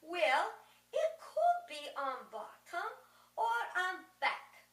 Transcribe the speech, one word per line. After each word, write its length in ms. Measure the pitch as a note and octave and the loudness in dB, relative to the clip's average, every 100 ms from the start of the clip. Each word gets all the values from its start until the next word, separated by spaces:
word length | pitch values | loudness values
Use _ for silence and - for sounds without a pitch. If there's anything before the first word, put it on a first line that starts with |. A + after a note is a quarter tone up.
Well, 440 | D#4 F4 D#4 C4 G#4+ - - - _ | -8 2 4 6 2 -4 -16 -20 _
it 180 | - D#5+ D#5+ | 0 0 -2
could 400 | - - E5+ F5 - | -8 2 4 4 0
be 140 | D4+ D4 - | -10 -8 -4
on 200 | C#4 B3+ G#3 | -4 -4 -8
bottom 580 | A3 - - - E4+ G#4 A#4+ - - - - | -10 -10 -14 -8 -6 -6 -8 -18 -20 -16 0
or 220 | A4+ A#4 A4+ F4+ | 2 2 0 0
on 280 | F#4 F#4 - _ | 0 -2 -8 _
back. 280 | - - - - - | -2 -2 -10 -20 -20